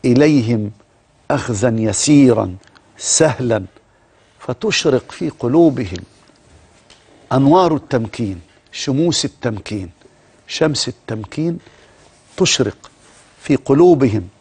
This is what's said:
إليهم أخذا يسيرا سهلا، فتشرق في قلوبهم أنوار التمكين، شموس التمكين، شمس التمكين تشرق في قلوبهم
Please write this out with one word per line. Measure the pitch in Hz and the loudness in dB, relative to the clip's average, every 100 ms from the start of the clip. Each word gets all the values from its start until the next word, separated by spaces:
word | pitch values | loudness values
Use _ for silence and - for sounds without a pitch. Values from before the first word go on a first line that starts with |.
| 131 | 2
إليهم | 123 147 147 113 113 104 - _ _ _ _ _ | 4 4 2 0 -4 -4 -12 _ _ _ _ _
أخذا | 143 113 104 123 | -6 -4 -2 0
يسيرا | 113 110 101 - 147 131 110 98 92 _ - _ _ | 0 -2 -2 4 6 6 4 -2 -8 _ -20 _ _
سهلا، | - - 156 120 123 110 92 _ _ _ _ _ _ _ | -4 0 0 0 -2 -2 -4 _ _ _ _ _ _ _
فتشرق | - 123 220 - 160 131 - | -12 -6 -4 0 0 0 -2
في | - 165 | -8 -8
قلوبهم | - 120 156 165 131 104 90 - _ _ _ _ - _ _ _ - _ _ _ | -6 0 4 2 2 -8 -10 -14 _ _ _ _ -20 _ _ _ -20 _ _ _
أنوار | 131 139 175 175 151 | 0 4 4 2 0
التمكين، | - 127 110 - 110 87 82 _ _ | -2 -4 -4 -6 -8 -8 -16 _ _
شموس | - - 135 170 - 139 | -10 -4 0 0 -2 -6
التمكين، | _ 123 107 - 104 87 _ _ _ _ _ - | _ -8 -6 -10 -10 -10 _ _ _ _ _ -14
شمس | - 160 139 - | -2 -2 -2 -8
التمكين | - - 107 107 - 165 170 _ _ _ _ _ _ _ - | -10 -12 -10 -10 -6 -6 -6 _ _ _ _ _ _ _ -2
تشرق | 190 - 110 - - _ _ _ _ _ | -2 0 -2 -4 -20 _ _ _ _ _
في | - 139 | -4 -4
قلوبهم | - 139 180 156 131 104 92 _ | 2 4 6 6 2 0 -6 _